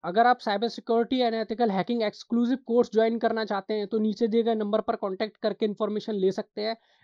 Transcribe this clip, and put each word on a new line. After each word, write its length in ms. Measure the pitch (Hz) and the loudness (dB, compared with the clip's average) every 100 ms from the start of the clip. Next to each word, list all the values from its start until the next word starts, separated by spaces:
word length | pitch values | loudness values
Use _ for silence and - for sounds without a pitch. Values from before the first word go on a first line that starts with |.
अगर 220 | 180 190 240 | 0 4 4
आप 120 | 247 | 4
cyber 280 | - 202 233 | 0 -2 -2
security 480 | - - 233 233 254 | -6 0 0 2 0
and 100 | 240 226 | 0 0
ethical 360 | 220 220 233 | -4 0 0
hacking 280 | 190 175 240 208 | 0 0 -2 -2
exclusive 560 | - - 233 240 262 - | -4 -4 0 0 -2 0
course 220 | 233 240 | 2 4
ज्वाइन 260 | 214 226 226 | 2 2 2
करना 260 | 220 226 | 0 -2
चाहते 300 | 214 202 196 | -2 -4 -4
हैं 120 | 214 202 | -6 -2
तो 120 | 226 | -2
नीचे 300 | 214 196 233 | -2 0 2
दिए 140 | 226 | 2
गए 120 | 226 | 2
नंबर 260 | 220 208 214 | 0 0 0
पर 160 | 220 226 | 0 -4
कॉन्टैक्ट 400 | 202 190 220 _ | -4 -4 -6 _
करके 300 | 214 196 220 | -6 -2 -4
इन्फॉर्मेशन 480 | 202 214 208 - | 0 -2 -2 -4
ले 180 | 208 190 | 0 0
सकते 300 | 190 - - | 0 -8 -6
हैं। 140 | 214 226 _ _ | -6 -6 _ _